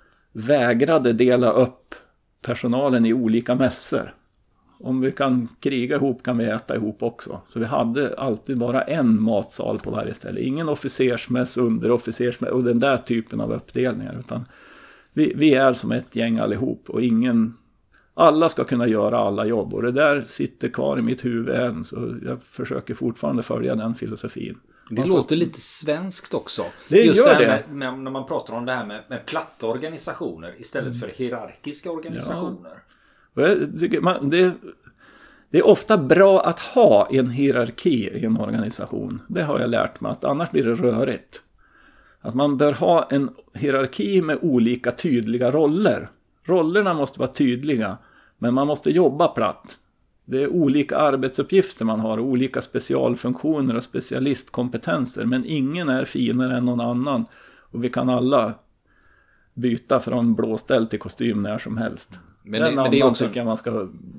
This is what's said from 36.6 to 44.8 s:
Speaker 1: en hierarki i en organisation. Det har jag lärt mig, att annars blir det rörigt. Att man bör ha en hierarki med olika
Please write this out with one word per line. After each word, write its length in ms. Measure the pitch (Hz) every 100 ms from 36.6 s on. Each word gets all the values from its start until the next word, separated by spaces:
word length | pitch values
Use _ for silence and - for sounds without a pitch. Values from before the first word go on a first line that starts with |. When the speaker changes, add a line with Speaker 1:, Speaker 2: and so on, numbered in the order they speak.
| - 247 202 104 -
Speaker 1:
en 180 | 135 123
hierarki 800 | 123 139 123 113 - 180 123 95
i 160 | 104 113
en 120 | 113
organisation. 800 | 120 113 107 - - - 104 - -
Det 140 | -
har 180 | 151 -
jag 100 | 117
lärt 320 | 110 - -
mig, 100 | 110
att 120 | -
annars 280 | 135 143 165
blir 120 | 147
det 120 | 117 120
rörigt. 640 | 123 110 135 98 _ - _ _ _ _ _ _ _ _
Att 120 | - 127
man 220 | 147 135
bör 140 | 147
ha 360 | 131 175 165 -
en 200 | 139 127 - -
hierarki 680 | - 143 135 131 - 202 190
med 160 | 156 143
olika 500 | 170 123 113 123